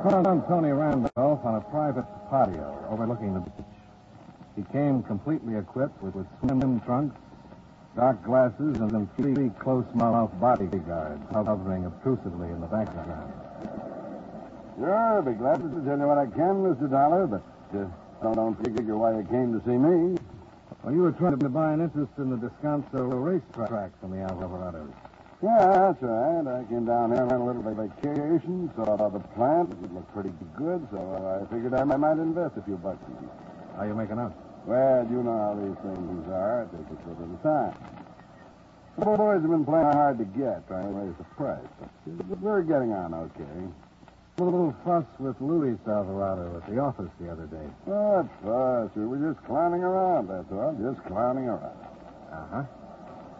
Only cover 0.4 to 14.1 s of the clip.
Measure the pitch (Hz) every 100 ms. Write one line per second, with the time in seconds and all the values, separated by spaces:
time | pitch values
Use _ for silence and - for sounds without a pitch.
0.4 | - 175 156 139 151 135 113 - 139 143
1.4 | 117 110 - 151 151 123 - - - 135
2.4 | 104 87 147 71 - 110 113 107 104 92
3.4 | 85 - - - - - - - - -
4.4 | - - 95 143 143 131 95 101 - 156
5.4 | 113 107 92 127 143 - 95 95 92 -
6.4 | 127 131 135 120 - 123 147 - - -
7.4 | - - - - - - 127 110 98 127
8.4 | 127 107 151 120 107 110 98 - 135 135
9.4 | 127 - 135 127 - 117 117 117 110 90
10.4 | 120 113 92 95 80 85 78 73 69 107
11.4 | 104 104 95 92 90 - 131 123 98 85
12.4 | 85 82 82 110 107 87 - 76 71 -
13.4 | - - - - - - 294